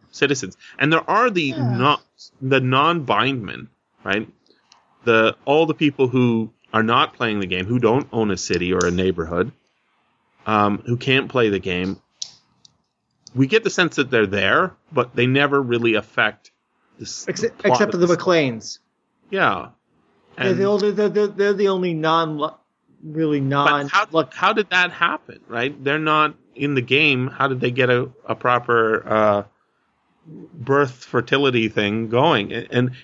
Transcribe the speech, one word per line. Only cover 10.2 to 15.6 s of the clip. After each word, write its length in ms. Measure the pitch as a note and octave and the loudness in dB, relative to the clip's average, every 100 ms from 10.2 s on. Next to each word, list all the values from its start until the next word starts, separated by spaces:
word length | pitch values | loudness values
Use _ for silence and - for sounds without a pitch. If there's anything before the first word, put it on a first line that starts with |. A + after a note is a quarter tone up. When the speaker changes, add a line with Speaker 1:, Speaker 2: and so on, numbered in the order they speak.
| _ _ - | _ _ -2
Speaker 1:
um, 340 | G#2+ G#2 G2+ - | 0 2 -2 -4
who 120 | A#2+ | -4
can't 320 | C3+ C3 A2 | 0 -2 0
play 200 | C3 A2 | 0 0
the 100 | G2 | 0
game, 420 | F#2+ F2+ F#2 - _ _ - - _ _ - _ _ _ _ _ _ B2+ | -4 -4 -6 -8 _ _ -16 -16 _ _ -20 _ _ _ _ _ _ -2
we 120 | C3+ | 2
get 160 | A3 | 2
the 60 | G#3 | 0
sense 280 | - E3+ - | 0 0 -2
that 120 | B2 | 0
they're 160 | A#2 G2+ | 2 2
there, 460 | G2 G2 C#3+ F3+ - _ | 0 2 2 0 -6 _
but 240 | C#3 B2 A#2+ | -4 -2 0
they 120 | B2 | 2
never 340 | C#3 C#3+ C#3 | 2 2 0